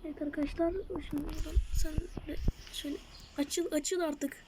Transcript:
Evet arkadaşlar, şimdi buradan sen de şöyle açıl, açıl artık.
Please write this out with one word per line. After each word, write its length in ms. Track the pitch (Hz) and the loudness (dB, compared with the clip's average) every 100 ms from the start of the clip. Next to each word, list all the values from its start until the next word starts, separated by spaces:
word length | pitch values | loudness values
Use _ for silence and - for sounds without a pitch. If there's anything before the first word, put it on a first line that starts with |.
Evet 180 | 320 285 | -10 -6
arkadaşlar, 500 | 294 302 285 - 330 370 - 349 294 | -4 0 0 2 2 2 -4 -6 -2
şimdi 140 | 294 | -4
buradan 340 | 294 - 311 320 - | -2 -2 2 4 4
sen 180 | - 320 | 4 4
de 420 | 311 349 - - - - - - | 4 0 -8 -4 2 2 2 -12
şöyle 240 | - 294 285 - - - - | -8 -6 -6 -8 -16 -10 -2
açıl, 340 | 285 - 339 | 0 0 2
açıl 280 | 302 285 359 | 2 2 0
artık. 440 | 330 294 277 - | 0 0 -4 -6